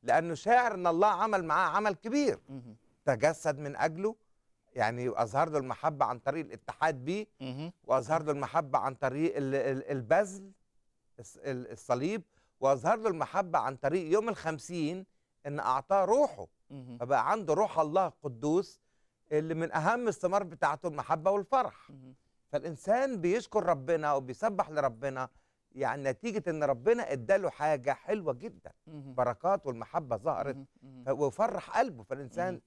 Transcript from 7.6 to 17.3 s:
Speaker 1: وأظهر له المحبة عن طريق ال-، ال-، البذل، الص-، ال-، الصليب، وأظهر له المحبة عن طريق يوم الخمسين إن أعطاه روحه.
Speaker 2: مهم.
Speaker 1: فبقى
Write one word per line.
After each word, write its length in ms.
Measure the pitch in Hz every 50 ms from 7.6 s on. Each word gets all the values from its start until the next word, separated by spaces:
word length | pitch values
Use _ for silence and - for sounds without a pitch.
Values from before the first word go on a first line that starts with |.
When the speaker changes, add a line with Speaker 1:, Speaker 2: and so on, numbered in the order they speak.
| 156 170 - _ _
Speaker 1:
وأظهر 400 | - 123 131 123 107 156 165 156
له 80 | 151
المحبة 480 | 147 143 139 120 - 160 160 135 135 135
عن 160 | 101 135 135
طريق 420 | - - 131 127 143 160 165 -
ال-، 180 | 143 139 135 135
ال-، 360 | 139 123 139 135 135 - -
البذل، 600 | 143 135 120 107 160 185 214 190 190 196 190 196 190 _ _ _ _ _ _ _ _ _ _ _ _ -
الص-، 160 | 120 - -
ال-، 340 | - - 139 135 123 123 -
الصليب، 520 | - 110 - - 123 123 135 170 214 226 170 _ _ _ _ _ _ _
وأظهر 380 | - 135 139 131 113 165 220
له 120 | 226 220 226
المحبة 500 | 180 160 143 - - 185 202 175 165 151
عن 160 | 110 127 139
طريق 360 | 123 - 135 156 190 175 156 165
يوم 160 | 214 214 233
الخمسين 760 | 208 - - 160 160 143 - - 175 175 156 147 175 185 190 _ _ _ _ _ _ _ _
إن 140 | 143 143 147
أعطاه 460 | 98 110 127 135 135 _ 196 196 190
روحه. 420 | 185 220 269 294 - - - 92 - _ _ _ _
Speaker 2:
مهم. 280 | - 139 127 127 120
Speaker 1:
فبقى 340 | 120 120 123 139 127 110 139